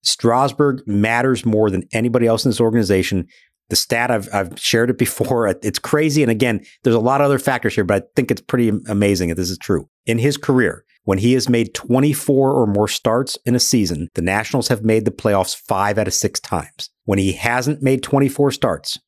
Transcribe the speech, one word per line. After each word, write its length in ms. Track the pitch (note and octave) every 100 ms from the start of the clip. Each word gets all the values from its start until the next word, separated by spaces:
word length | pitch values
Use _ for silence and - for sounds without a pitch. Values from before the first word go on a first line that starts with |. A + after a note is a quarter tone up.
Strasburg 800 | - - A#2 A#2+ C#3 - D3 C3+ -
matters 600 | G2+ G#2+ A#2 C3 A#2+ A2+
more 260 | G#2+ G#2+
than 160 | F#2 -
anybody 360 | A#2 A#2+ A2+ A#2
else 180 | A2+ C3+
in 60 |
this 100 | A2
organization. 640 | A2+ A2+ G2 F#2+ F2+ F#2+ F2 _ _ _ _
The 60 | -
stat, 360 | - A#2 B2
I've, 180 | A2+ G2
I've 240 | G#2 F#2 -
shared 320 | - A2+ A#2+
it 80 | A#2+
before. 520 | A#2 - A2+ B2 A2 F#2
It's 180 | G#2+ -
crazy. 420 | - D3+ D#3 D3
And 100 | C3
again, 320 | A2 B2 G#2+ - _
there's 120 | C3 A#2
a 60 |
lot 180 | A#2 C#3
of 60 | C#3+
other 140 | C3+
factors 360 | - B2+ A2+ -
here, 80 |
but 180 | F#2 G2+
I 40 | - -
think 160 | B2+
it's 80 | -
pretty 300 | - B2+ A#2
am-, 140 | G2+ -
amazing 400 | G2+ G2+ F#2+ F2+
that 80 | E2+
this 140 | F2+
is 80 | F#2+
true. 320 | - F2+ - _ -
In 140 | A2+
his 180 | C3 C#3+
career, 480 | - B2+ A2 - _ _
when 140 | - F#2+
he 160 | A#2
has 160 | B2+ B2
made 240 | A#2+ A2+
twenty-four 800 | - - B2 C#3+ D3 - C3+ C3+
or 120 | C#3 A2
more 220 | G2+ G#2
starts 500 | - - A#2 C#3 - -
in 100 | A#2+
a 40 |
season, 480 | - B2 G2 D#2 E2
the 80 | -
Nationals 480 | F2 G2+ A2 C3+ -
have 160 | A#2 A2
made 180 | A2
the 80 | G#2+
playoffs 420 | - A2+ G2+ F#2
five 440 | - - F#2+ G2+ G#2
out 100 | G2+
of 60 |
six 260 | - G#2 -
times. 500 | - E2+ D2 - - _
When 160 | - G2
he 140 | G2
hasn't 500 | F#2 A#2 B2 B2+ D3+
made 200 | C3+ C3
twenty-four 480 | - C#3 C#3 C#3 C#3+
starts 460 | C#3 A#2+ D#2+ - -